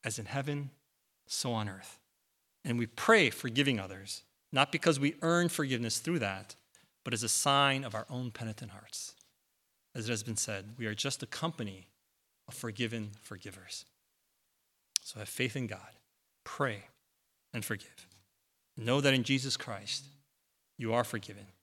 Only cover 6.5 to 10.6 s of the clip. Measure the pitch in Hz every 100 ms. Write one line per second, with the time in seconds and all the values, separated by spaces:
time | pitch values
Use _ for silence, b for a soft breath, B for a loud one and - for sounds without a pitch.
6.5 | - _ _ b b - 117 110 - 143
7.5 | 139 139 135 131 107 - 127 127 110 113
8.5 | 110 110 95 - - - - _ _ _
9.5 | _ _ _ _ - 113 113 107 110 -
10.5 | 101